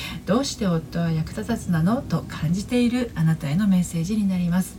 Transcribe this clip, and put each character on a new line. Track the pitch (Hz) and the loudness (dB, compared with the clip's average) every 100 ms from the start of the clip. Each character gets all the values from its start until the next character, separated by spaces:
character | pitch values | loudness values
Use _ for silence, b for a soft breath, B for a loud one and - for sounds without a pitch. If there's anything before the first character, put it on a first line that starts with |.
| B B - | B B 0
ど | 226 | 0
う | 277 | 0
し | - | -2
て | 196 | 0
夫 | 165 160 170 | 0 -2 -2
は | 170 | -2
役 | 160 160 | 0 -2
立 | - 214 | -6 -4
た | 226 | -4
ず | - | 0
な | 165 | 2
の | 170 254 | 2 0
と | 285 165 - | 0 -4 -4
感 | - 156 | -4 -2
じ | 180 196 | -2 0
て | 247 | 2
い | 240 | 2
る | 247 240 - | 2 -2 0
あ | |
な | 160 160 | 2 2
た | 143 | 0
へ | 160 | 2
の | 214 | 4
メ | 185 | 4
ッ | |
セ | 170 170 | 2 -2
ー | |
ジ | 165 214 | -2 0
に | 196 | 2
な | 185 | 2
り | 175 | 2
ま | 180 | 2
す。 | 180 | 0